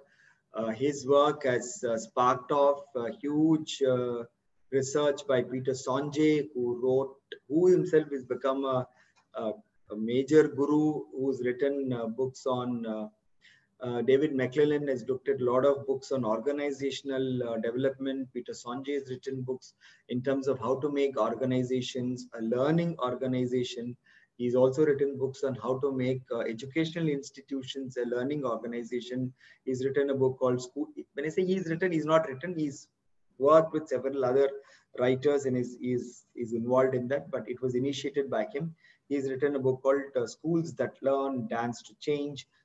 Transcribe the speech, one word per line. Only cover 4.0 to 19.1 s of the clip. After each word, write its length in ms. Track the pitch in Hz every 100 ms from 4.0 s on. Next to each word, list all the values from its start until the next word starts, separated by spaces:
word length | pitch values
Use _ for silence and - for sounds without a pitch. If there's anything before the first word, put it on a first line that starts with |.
| 123 117 120 _ _ _ _
research 540 | 135 131 151 147 143 -
by 160 | 127
Peter 300 | - 131 131
Sonjay, 760 | 131 135 135 147 147 156 151 -
who 260 | 123 120 120
wrote, 320 | 127 131 135 - _ - -
who 200 | 156 180
himself 420 | 175 - 156 151
has 140 | 139 123
become 400 | 120 135 135 135
a, 200 | 127 127 _ _ _ _ 123
a, 160 | 110 107 _ _ _
a 40 | 107
major 540 | 110 127 135 156 151
guru 560 | 131 143 151 151 147 -
who's 280 | 135 135 120 123
written, 480 | 123 143 143 135
uh, 140 | 120 113
books 380 | 117 131 - 135
on, 400 | 123 123 120 113
uh, 220 | 110 107 - _ _ _ _ _ _
uh, 220 | 123 120
David 320 | 117 135 151
McClelland 560 | 135 127 143 147 147 143
has 160 | 123 113
looked 220 | 127 -
at 100 | 135
a 60 | 123
lot 180 | 127
of 220 | 143 135 -
books 240 | 135 -
on 140 | 135 113
organizational, 1160 | 113 131 147 143 131 135 135 139 131 131 127 117
uh, 100 | 113
development. 680 | 113 127 135 131 135 135 127
Peter 180 | 123 120
Sonjay 440 | 113 120 127 139 143
has 140 |
written 340 | 131